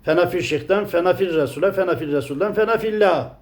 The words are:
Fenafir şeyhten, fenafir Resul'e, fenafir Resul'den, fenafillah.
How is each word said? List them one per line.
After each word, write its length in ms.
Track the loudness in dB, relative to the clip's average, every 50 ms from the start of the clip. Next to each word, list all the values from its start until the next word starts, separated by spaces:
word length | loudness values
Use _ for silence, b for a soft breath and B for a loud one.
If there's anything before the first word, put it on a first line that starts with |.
| _
Fenafir 380 | 0 2 2 2 0 0 -4
şeyhten, 440 | -4 -2 -4 -4 0 0 0 0 0
fenafir 480 | 0 -2 0 2 2 2 2 0 0 2
Resul'e, 380 | 0 0 0 -2 0 0 0
fenafir 400 | 2 0 0 0 -2 -2 -2 -2
Resul'den, 420 | -2 -2 -2 -4 -4 -4 -2 -2 0
fenafillah. 800 | 0 2 2 0 0 0 -2 2 2 4 4 4 0 -2 -6 -12 -20